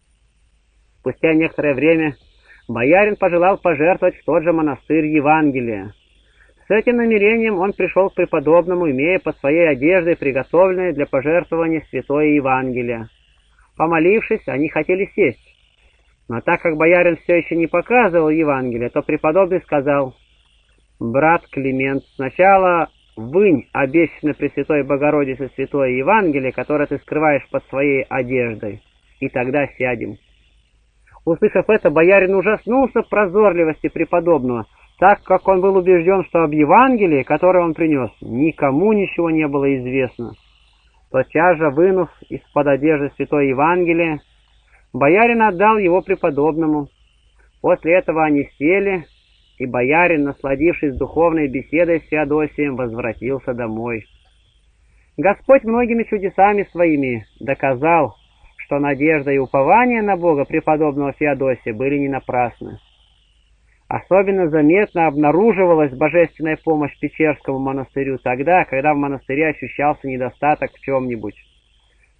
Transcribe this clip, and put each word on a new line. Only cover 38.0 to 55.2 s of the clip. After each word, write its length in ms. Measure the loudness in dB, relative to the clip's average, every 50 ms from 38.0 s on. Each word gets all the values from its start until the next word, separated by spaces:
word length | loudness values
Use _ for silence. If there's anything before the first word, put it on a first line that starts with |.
| -2 -4 -8 _
никому 720 | -12 -8 -4 -2 -2 -2 0 0 -2 0 0 2 2 2 2
ничего 360 | 0 0 -2 -4 -4 -2 -2
не 180 | 0 0 -2 -2
было 280 | -2 -2 0 0 0 -2
известно. 540 | -4 -4 -2 -2 -2 -4 -6 -10 -14 -14 -14 -18 _ _ _ _ _ _ _ _ _ _ _ _ _ _
Тотчас 460 | -2 -2 -2 -2 0 2 2 2 2 2
же, 140 | 0 0
вынув 380 | 2 2 2 2 2 0 -2 -4 -8 _ -16 -14
из-под 380 | -14 -14 -14 _ -4 -2 0 0
одежды 440 | 0 0 2 0 0 0 -2 -6 -6
Святое 300 | -8 -6 -4 -2 0 0
Евангелие, 720 | 0 0 0 0 0 0 0 0 0 0 0 -2 -2 -4 -6 -10 _ _ _ _ _ _ _ _ _ _ _ _ _ -4
боярин 480 | 0 2 4 4 4 4 4 2 2
отдал 360 | 2 0 2 2 2 2 4 4
его 240 | 2 2 2 0
преподобному. 840 | 0 -2 -2 -2 -2 -2 0 0 0 0 0 0 0 0 0 -2 -4 -6 _ _ _ _ _ _ _ _ _ _ _ _ _ _
После 320 | -2 0 0 0 0 2 2
этого 300 | 2 2 0 -2 0 0
они 260 | 2 2 0 -2 -4 _ -4
сели, 480 | -2 0 0 0 0 -2 -4 -6 -8 -12 _ _ _ _ _ _ _ _ _ -10
и 80 | -8
боярин, 600 | -6 -4 -2 0 0 2 2 2 2 2 0 -2
насладившись 720 | -2 -4 -6 -6 -6 -2 0 0 0 0 0 -2 -4 -4 -4
духовной 500 | -8 -4 -2 0 0 2 2 0 -2 -2
беседой 540 | -4 -6 -8 -4 -2 0 0 0 0 -2
с 80 | -4 _
Феодосием, 640 | -4 -4 -2 -2 -2 -2 -2 -4 -4 -4 -6 -4 -4
возвратился 800 | -6 -6 -6 -6 -6 -8 -8 -8 -8 -6 -6 -6 -6 -6 -8 -8
домой. 520 | -6 -6 -8 -8 -8 -6 -8 -8 -8 -10 _ _ _ _ _ _ _ _ _ _ _ _ _ _ _ _ _ _ _ _ _ _
Господь 460 | -2